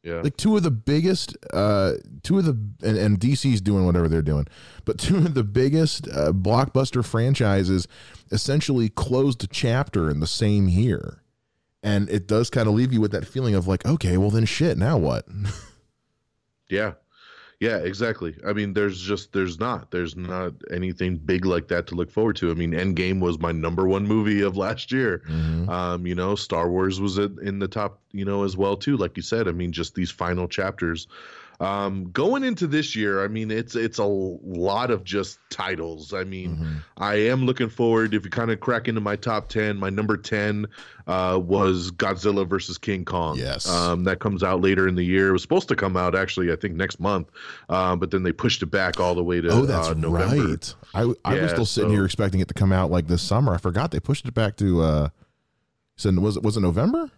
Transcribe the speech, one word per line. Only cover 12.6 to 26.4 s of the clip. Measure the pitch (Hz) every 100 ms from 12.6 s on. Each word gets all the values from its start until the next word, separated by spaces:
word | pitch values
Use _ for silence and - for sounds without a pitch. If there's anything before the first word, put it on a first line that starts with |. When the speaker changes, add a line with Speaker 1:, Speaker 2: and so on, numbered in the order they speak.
| 107
Speaker 2:
leave | 107 131
you | 117
with | 104
that | 98 -
feeling | 131 123
of | 98 90
like, | 92
"Okay, | - 160 92 90
well | 101
then | 113 113
shit, | - 160 65
now | 107 143
what?" | 76 58 -
<laughs> | 98 101 - - _ _ _ _ _ _ _ _ _ _
Speaker 1:
Yeah. | 95 107 82 _ _ - - - _
Yeah, | 110 104
exactly. | 87 98 113 107 85 76 -
I |
mean, | 104 101
there's | 98 101 92
just, | 92 101 -
there's | 101 92 82
not, | 117 117 -
there's | 90 85
not | 80 90 92 90 87 -
anything | 90 92 87 90 85
big | 78 90 92
like | 87 82
that | 87 85
to |
look | 87 87
forward | - 110 -
to. | 87
I |
mean, | 82 85
Endgame | 80 95 87 92 95
was | 87 80
my | 85
number | 82 82 87 95
one | 95 101
movie | 110 107 101
of | 101 92
last | 95 117 -
year. | 131 120 87 78
Speaker 2:
Mm-hmm. | 80 80 80 90
Speaker 1:
Um, | 87 90 87 90
you |
know, | 90 92
Star | 101